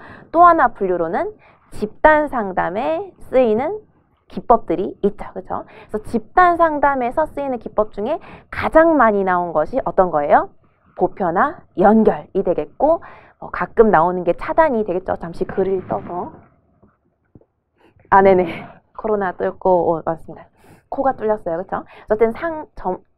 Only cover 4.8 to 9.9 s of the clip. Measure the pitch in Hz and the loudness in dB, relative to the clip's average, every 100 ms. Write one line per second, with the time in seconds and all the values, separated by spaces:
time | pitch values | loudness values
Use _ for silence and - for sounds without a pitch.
4.8 | 214 - 202 - - 190 185 - - - | -4 -4 -4 -4 -14 -14 -10 -10 -12 -20
5.8 | - 214 - 233 - - 359 339 330 294 | -12 -12 -8 -8 -4 2 4 4 0 2
6.8 | 285 269 240 285 311 - 277 254 - - | 0 0 -4 -2 -4 -4 -8 -8 -8 -4
7.8 | 208 - 214 330 - - - - - 311 | -4 -4 -6 -6 -10 -20 -16 -8 0 4
8.8 | 330 302 226 202 190 180 175 156 151 254 | 4 4 4 2 0 -2 -2 -2 -2 -4
9.8 | - | -4